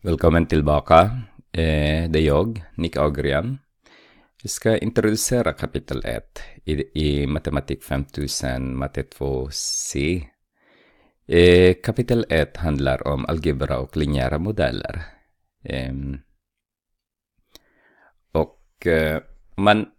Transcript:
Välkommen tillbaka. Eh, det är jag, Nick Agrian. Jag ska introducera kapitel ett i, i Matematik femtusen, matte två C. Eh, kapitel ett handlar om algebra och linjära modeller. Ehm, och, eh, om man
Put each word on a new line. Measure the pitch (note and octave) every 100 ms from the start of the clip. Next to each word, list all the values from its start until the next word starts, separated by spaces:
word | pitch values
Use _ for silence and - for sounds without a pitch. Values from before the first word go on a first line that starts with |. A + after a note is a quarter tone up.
| -
Välkommen | D#2+ E2+ E2 E2
tillbaka. | D#2+ D2 D2 - E2 F#2+ B2 G#2+ - _
Eh, | - E2 D2+ D2 D#2 E2
det | D#2
är | D#2
jag, | C#2+ G#2+ G#2+ E2 -
Nick | E2+ -
Agrian. | D2 D2 C#2 C2+ A2 C3+ _ _ _ - _ _ _ _
Jag | A2
ska | - A2 A2+
introducera | A2 A#2+ G#2+ A2 - B2 F2
kapitel | D#2+ - - - C2 -
ett | A#1 - - - - -
i, | D2 - D2+
i | D2+ C#2+ C#2
Matematik | D2 D2 C#2+ C2+ C2+
femtusen, | - C#2 C#2 - C#2+ - C2+ B1+ C2 C2
matte | C#2 -
två | C2+ - C#2 C2 C2+
C. | - - - - C#2+ D2 F2+ - _ _ _ _ _ _ _ _ _ -
Eh, | E2+ F2 F2+ F#2 F#2
kapitel | - A2 A#2+ A#2 -
ett | D#2 C#2+ -
handlar | D#2+ C#2+ C2+ C2 -
om | C#2 -
algebra | D#2+ E2 C2+ C2+ B1+
och | C2 D#2
linjära | D2 C#2+ B1+ D2+
modeller. | F#2+ G#2 C#2+ G1+ - - D#2+ _ _ _ _ _
Ehm, | - C2+ C2 C2+ C#2 C2 _ _ _ _ _ _ _ _ _ _ _ _ _ - _ _ _ _ _ _ _
och, | D#2+ D#2 _ _ _ F2
eh, | D#2+ D#2 D#2 - - _ -
om |
man | G2+ G#2+ -